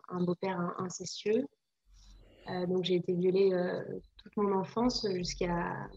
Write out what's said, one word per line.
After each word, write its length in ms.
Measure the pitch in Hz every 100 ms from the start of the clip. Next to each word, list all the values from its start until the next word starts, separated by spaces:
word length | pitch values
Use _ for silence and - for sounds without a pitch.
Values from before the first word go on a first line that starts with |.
| -
un 120 | 180
beau-père 380 | 175 175 - 180
in-, 140 | 175 -
incestueux. 680 | 180 - 180 - 208 226 277 _ _ _ _ - - - - - -
Euh, 160 | 185 180
donc, 180 | 185
j'ai 120 | 180 180
été 180 | 175
violée, 360 | 175 185 185 196
euh, 280 | 180 180 - - 185 - -
toute 140 | 208 -
mon 160 | 208
enfance 520 | 190 175 - 247 247 214
jusqu'à 600 | 180 180 - 180 170 180 175 -